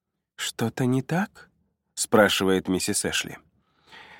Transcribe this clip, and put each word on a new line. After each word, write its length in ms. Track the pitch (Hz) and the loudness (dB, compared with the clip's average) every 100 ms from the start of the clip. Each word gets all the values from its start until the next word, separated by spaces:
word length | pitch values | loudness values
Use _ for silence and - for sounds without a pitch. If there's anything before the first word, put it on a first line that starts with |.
| _ _ _ - | _ _ _ -12
«Что-то 480 | - - 117 - 127 | -10 -4 -6 -2 0
не 160 | 127 | 0
так?» 480 | 131 165 208 - - _ _ _ _ - | -2 -4 -4 -10 -20 _ _ _ _ -10
спрашивает 720 | - 110 98 - 95 95 - | 2 6 6 4 2 0 0
миссис 340 | 92 95 101 | -2 -2 -2
Эшли. 340 | 90 - - - _ _ _ _ _ - - - | -2 -4 -6 -12 _ _ _ _ _ -20 -20 -20